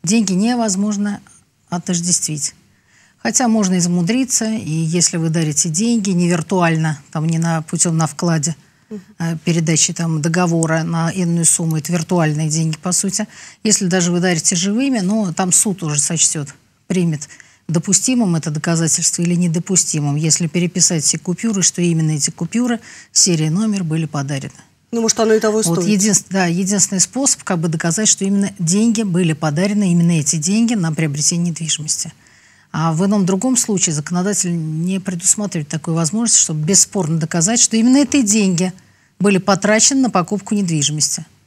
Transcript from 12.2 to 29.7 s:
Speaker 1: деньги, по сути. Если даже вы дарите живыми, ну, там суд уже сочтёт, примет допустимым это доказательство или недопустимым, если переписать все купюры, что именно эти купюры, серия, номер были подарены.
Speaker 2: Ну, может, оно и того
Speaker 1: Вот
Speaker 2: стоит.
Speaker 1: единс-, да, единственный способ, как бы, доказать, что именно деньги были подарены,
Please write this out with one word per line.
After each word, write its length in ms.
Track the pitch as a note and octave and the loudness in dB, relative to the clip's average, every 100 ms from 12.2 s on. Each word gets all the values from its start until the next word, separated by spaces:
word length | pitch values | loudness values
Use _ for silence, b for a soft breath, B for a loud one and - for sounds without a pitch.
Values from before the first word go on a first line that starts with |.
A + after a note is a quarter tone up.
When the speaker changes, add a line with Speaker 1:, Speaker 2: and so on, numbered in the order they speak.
| D3+ D3+ D#3 | 2 0 -2
Speaker 1:
деньги, 280 | D#3 D#3+ D#3 | 0 -2 -2
по 140 | F3+ | -4
сути. 360 | F3+ G3 F#3+ G#3+ B B B | -2 -2 -4 -6 B B B
Если 220 | G#3+ G#3 F#3 | -2 0 2
даже 260 | F#3 F3 | 2 2
вы 80 | F3 | 2
дарите 360 | F#3 F3 - F3+ | 2 0 0 -2
живыми, 440 | F#3+ G#3+ C#4 B3 | -2 0 0 0
ну, 320 | F3+ A3 G3 | 0 0 -2
там 180 | D#3 F#3 | -2 0
суд 320 | - A3 F#3 | 2 0 -2
уже 160 | D#3+ D3 | -2 -2
сочтёт, 500 | - D#3+ - D#3+ C#3 - _ _ _ | -2 0 0 -2 -8 -14 _ _ _
примет 420 | F#3 E3+ D3 - B B B - | 0 0 -2 -8 B B B -4
допустимым 680 | E3 F#3 F3+ - B3+ G#3 E3 | -2 0 0 2 2 2 0
это 140 | D#3+ | -2
доказательство 720 | D3+ E3+ E3 E3 - E3 - | -4 0 0 0 0 -2 0
или 140 | F3 F3 | 0 2
недопустимым, 800 | F3 E3 F3 F#3 - D#3 D3 C#3+ | 2 0 0 0 0 -2 -2 0
если 320 | D#3+ - E3+ | 0 0 0
переписать 560 | F3+ F3 F3+ - E3+ | 0 -2 0 0 0
все 160 | C#3+ D#3+ | -2 -4
купюры, 420 | - F3 A3+ G3+ | -4 -4 -2 0
что 220 | F3 - | 0 0
именно 280 | F3 E3 D#3 | 0 2 0
эти 200 | D#3 C#3+ | 0 -4
купюры, 480 | - E3+ A3+ B3 A3+ B B B | -4 -4 -2 0 -2 B B B
серия, 400 | - G3+ E3 D#3 | 0 2 2 2
номер 320 | E3 A3 G3+ | 0 0 0
были 220 | E3+ D#3+ D#3 | 0 -2 -2
подарены. 480 | D3+ C#3 C#3 C3+ - - _ _ | -4 -4 -6 -8 -16 -20 _ _
Speaker 2:
Ну, 100 | A#3 | -2
может, 180 | A3+ - | 0 2
оно 140 | A3+ A3 | 4 4
и 40 | |
того 180 | G#3+ G#3+ | 4 2
Speaker 1:
Вот 40 | G3 | 2
Speaker 2:
стоит. 220 | E3+ F3 | 2 2
Speaker 1:
единс-, 380 | G#3 G#3 F#3+ - | 2 4 2 0
да, 160 | F#3+ F3 | 0 0
единственный 520 | E3+ F#3+ G3+ - G3 | 0 0 0 0 0
способ, 440 | - B3 C#4 - | -2 0 -2 -2
как 160 | - F3+ | -2 -2
бы, 80 | E3+ | 0
доказать, 400 | D#3+ E3+ E3 G#3+ | -2 -2 0 0
что 180 | - G3 | 0 0
именно 260 | G3+ G3 - | 0 0 -2
деньги 460 | D#3+ F#3+ A#3 A3 | 0 2 2 2
были 300 | G#3+ F3 F3 | 0 0 0
подарены, 580 | D3+ D#3+ D3 G3 | 0 -2 0 0